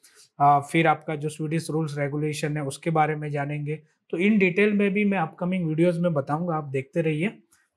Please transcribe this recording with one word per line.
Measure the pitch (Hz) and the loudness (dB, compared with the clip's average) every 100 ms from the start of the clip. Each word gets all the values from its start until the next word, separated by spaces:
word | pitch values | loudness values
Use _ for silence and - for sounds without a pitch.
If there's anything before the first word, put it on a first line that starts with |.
| _ _ _ - | _ _ _ 2
आ, | 143 143 | 4 4
फिर | 139 165 160 | 2 2 4
आपका | 151 - 151 | 2 -2 -6
जो | 151 | -6
स्वीडिश | 151 151 160 165 | -6 -4 -4 -4
रूल्स | 156 156 143 | -4 -4 -4
रेगुलेशन | 143 147 151 147 151 151 | -4 -2 -4 -4 -4 -4
है | |
उसके | 135 - 170 | -6 -6 0
बारे | 160 151 151 | 2 2 0
में | 151 | -4
जानेंगे। | 143 143 151 147 156 _ _ - | -4 -4 -6 -6 -8 _ _ -8
तो | 170 | 0
in | 202 | 2
detail | 214 185 185 214 | 4 4 4 2
में | 202 202 | 2 2
भी | 202 | 2
मैं | 208 190 | 0 0
अपकमिंग | 160 - 180 185 160 | -2 -4 -4 -2 -2
वीडियोज़ | 156 175 170 | 2 2 2
में | 175 | 0
बताऊँगा, | 143 139 151 175 156 | 0 -2 -2 -2 -4
आप | |
देखते | 147 135 135 170 | -4 -6 -4 -2
रहिए। | 160 151 202 - _ _ _ | 0 0 -2 -6 _ _ _